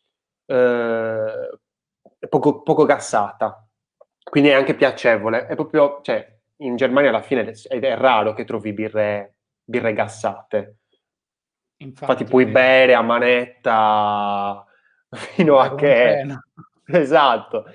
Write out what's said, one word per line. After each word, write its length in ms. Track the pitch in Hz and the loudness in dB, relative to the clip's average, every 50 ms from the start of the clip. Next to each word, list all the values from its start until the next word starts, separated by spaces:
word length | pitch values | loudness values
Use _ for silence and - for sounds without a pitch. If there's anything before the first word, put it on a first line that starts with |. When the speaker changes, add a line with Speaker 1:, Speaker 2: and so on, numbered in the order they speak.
| _ _ _ _ _ _ _ _ _ | _ _ _ _ _ _ _ _ _
Speaker 1:
eh, 1040 | - 139 127 123 123 120 120 117 117 113 113 113 113 113 110 110 110 110 104 101 - - - _ _ _ _ _ _ _ _ _ _ _ - - - | -4 0 2 2 2 0 -2 -2 -4 -4 -4 -4 -4 -6 -6 -6 -6 -8 -10 -12 -12 -14 -18 _ _ _ _ _ _ _ _ _ _ _ -18 -10 -2
poco, 320 | - 139 - 147 143 - | -2 0 0 0 -2 -2
poco 240 | - 165 151 151 151 | -2 -2 2 2 4
gassata, 840 | 135 143 131 - - - 110 101 101 - - 113 104 98 - _ _ _ _ _ _ _ _ _ _ _ _ - | 2 2 0 -2 -4 -2 -2 -2 -2 -4 -6 -6 -6 -6 -12 _ _ _ _ _ _ _ _ _ _ _ _ -12
quindi 260 | - - 143 143 147 | -2 0 4 4 6
è 40 | 135 | 4
anche 220 | 135 135 160 147 | 4 2 0 0
piacevole. 720 | - 147 131 - - - 123 113 104 101 110 110 120 - | 0 0 0 0 0 0 0 0 0 0 -2 -4 -4 -4
È 80 | - 156 | -6 -8
proprio, 440 | - 151 156 - 151 143 143 143 - | -8 -8 -2 0 2 2 2 0 -6
cioè, 360 | - - 117 107 - _ _ _ _ _ _ | -8 -6 -6 -6 -6 _ _ _ _ _ _
in 180 | - 147 127 120 | -12 -8 -8 -4
Germania 340 | 113 131 120 127 139 147 131 | -2 -2 0 2 2 2 2
alla 120 | 113 - | 0 -2
fine 280 | - - 139 120 104 110 | -2 -2 -4 -4 -4 -6
è, 300 | - - - - 135 117 | -8 -16 -12 -10 -8 -4
è 160 | 110 131 117 | -4 -4 -2
raro 380 | 110 123 131 120 110 107 110 104 | 2 2 2 2 2 0 -2 -4
che 120 | 117 117 | -6 -8
trovi 280 | - 117 107 101 110 101 | -8 -8 -8 -8 -8 -8
birre, 640 | 104 110 107 107 107 104 104 104 104 101 - _ _ _ _ _ _ _ | -8 -8 -6 -4 -4 -2 -2 -4 -6 -10 -14 _ _ _ _ _ _ _
birre 300 | - 117 120 110 113 107 | -6 -6 -4 -2 -2 -2
gassate. 840 | 107 107 104 - - - 104 98 - - - - 104 101 101 _ _ _ _ _ _ _ _ _ _ _ _ _ _ _ _ _ _ _ _ _ | -4 -6 -6 -8 -8 -8 -8 -8 -8 -14 -8 -8 -8 -8 -8 _ _ _ _ _ _ _ _ _ _ _ _ _ _ _ _ _ _ _ _ _
Speaker 2:
Infatti, 340 | _ 147 135 - - 147 135 | _ -20 -20 -18 -10 -4 -4
Speaker 1:
Infatti 120 | 127 - 120 | -2 -2 -2
puoi 180 | 113 131 127 127 | 0 2 2 2
Speaker 2:
è 40 | |
vero. 120 | 107 131 131 | 4 4 2
Speaker 1:
bere 340 | 127 131 131 131 131 127 123 | 4 4 4 4 6 6 4
a 80 | 117 | 4
manetta 1600 | 113 117 117 120 123 123 123 123 123 - - _ - 123 113 110 110 107 107 107 104 104 104 104 101 101 101 101 101 101 101 101 - _ _ _ _ _ _ _ _ - | 2 0 0 0 2 0 0 0 -2 -6 -12 _ -4 0 0 2 2 2 2 0 0 -2 -2 -4 -4 -4 -4 -6 -6 -8 -10 -12 -16 _ _ _ _ _ _ _ _ -20
<laughs> 0 | |
fino 460 | - - - - - - 175 151 143 | -18 -18 -16 -10 -2 0 2 6 6
Speaker 2:
Vai 100 | 131 127 | 6 4
Speaker 1:
a 40 | 135 | 4
Speaker 2:
come 120 | 139 143 | 0 0
Speaker 1:
che 60 | 147 | 2
Speaker 2:
un 60 | 143 131 | 4 4
treno. 480 | 117 123 117 - 143 135 143 135 127 - _ _ - - _ _ _ _ | 4 4 4 2 0 -4 -8 -12 -14 -18 _ _ -20 -20 _ _ _ _
Speaker 1:
Esatto, 800 | - 143 175 147 127 156 160 143 131 117 110 104 - - 110 - - | -2 0 0 0 4 2 4 4 4 2 0 -4 -8 -10 -10 -10 -10